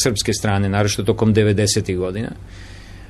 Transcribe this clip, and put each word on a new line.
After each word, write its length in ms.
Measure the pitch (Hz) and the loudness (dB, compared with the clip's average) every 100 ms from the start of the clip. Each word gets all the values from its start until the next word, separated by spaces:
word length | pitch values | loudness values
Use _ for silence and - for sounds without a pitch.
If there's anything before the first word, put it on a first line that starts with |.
srpske 300 | 135 104 - | 2 0 -2
strane, 360 | 123 107 98 98 | 0 0 2 2
naročito 340 | 101 104 107 | 2 2 2
tokom 300 | 104 107 110 | 0 2 4
devedesetih 640 | 107 107 98 104 107 - 90 | 6 4 4 2 0 -2 -2
godina. 320 | 92 95 117 - - - - - - - - | -2 -4 -8 -10 -16 -18 -18 -18 -18 -18 -18